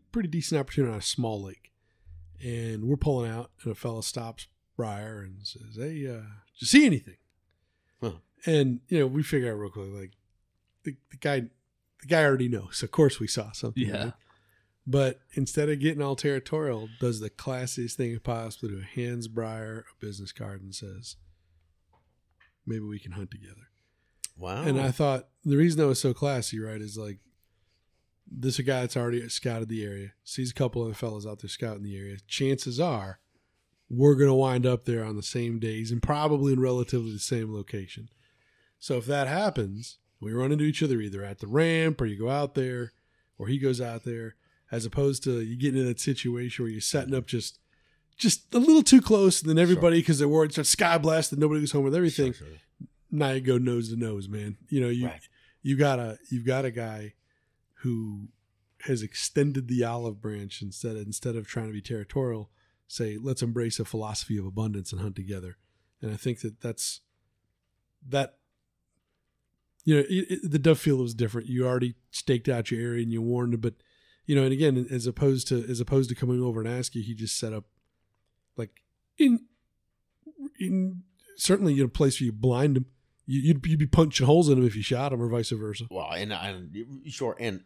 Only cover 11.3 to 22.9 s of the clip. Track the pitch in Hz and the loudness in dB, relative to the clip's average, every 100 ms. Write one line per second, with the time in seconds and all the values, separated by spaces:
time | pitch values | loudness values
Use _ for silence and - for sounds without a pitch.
11.3 | 139 117 _ _ _ _ _ 143 165 147 | -2 -2 _ _ _ _ _ 2 4 6
12.3 | 131 123 110 95 - 113 - 143 - 110 | 4 2 -2 -6 -8 -2 4 4 4 -4
13.3 | - 104 - 113 107 107 117 120 - _ | -4 -6 -8 -6 -4 -4 -2 -6 -8 _
14.3 | _ _ _ _ _ 135 139 131 - _ | _ _ _ _ _ -2 2 2 -2 _
15.3 | - 131 - 151 147 151 147 139 135 147 | -4 -2 0 0 0 0 0 -2 -2 -2
16.3 | 135 - 156 147 113 110 117 123 113 107 | -2 -2 -4 -2 -4 -8 -4 -2 -2 -6
17.3 | - - 127 123 - 120 - 120 117 - | -10 -8 -6 -6 -6 -6 -4 -4 -4 -6
18.3 | 117 113 - 110 98 95 127 120 120 113 | -6 -8 -10 -10 -8 -10 -8 -6 -6 -6
19.3 | 113 110 110 110 110 - _ 104 98 98 | -6 -6 -8 -10 -12 -16 _ -12 -12 -14
20.3 | - 104 98 95 95 101 98 117 - - | -12 -12 -12 -14 -14 -14 -14 -18 -20 -20
21.3 | _ _ _ _ _ _ _ _ _ _ | _ _ _ _ _ _ _ _ _ _
22.3 | _ _ _ - 110 107 | _ _ _ -10 -8 -8